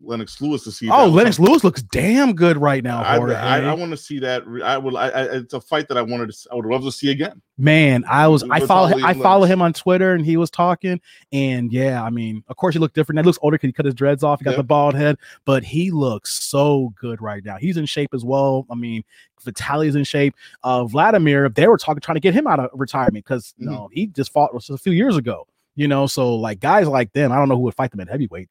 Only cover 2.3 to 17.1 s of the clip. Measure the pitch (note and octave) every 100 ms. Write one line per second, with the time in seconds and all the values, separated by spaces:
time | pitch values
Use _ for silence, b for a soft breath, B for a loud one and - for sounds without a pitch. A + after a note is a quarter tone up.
2.3 | E3+ F3 D3+ C#3+ C3+ B2 A#2 A2+ C#3+ A#2+
3.3 | A#2 A#2 C#3 C#3+ E3 E3+ D3+ - C#3+ B2+
4.3 | B2+ - A#2+ F#2+ C3+ C3+ A#2+ B2+ C3 B2+
5.3 | C3 A#2+ C3 - D#3 D3+ B2 A2+ A#2+ A2+
6.3 | - - B2 A2 C3 C3+ - C#3+ C#3 E3+
7.3 | - _ - C#3+ D#3 D3 B2 - C3 D#3
8.3 | D3+ B2 D3+ C#3 F#3+ F3+ - E3 D3+ F#3
9.3 | G3 F3+ F#3 E3+ D#3 F#3 F#3 F#3 F3 D#3
10.3 | E3 E3 - F3 E3+ F#3+ F3+ b b b
11.3 | C#3 C3+ B2+ A#2+ B2+ C3+ B2 A2+ A#2 A2+
12.3 | G#2+ - B2+ F#3 D#3+ D#3+ - D3+ D#3 F3
13.3 | - D3 D#3 C3+ A#2+ C#3+ A#2+ C#3 C#3+ D3+
14.3 | D3 C#3+ C3 B2 D3 D3 C#3 D3 D3 B
15.3 | B - C3+ G#2 C#3+ F#3 D#3+ C3+ G#2 -
16.3 | - - C#3 D3 C#3+ B2 G2+ A#2+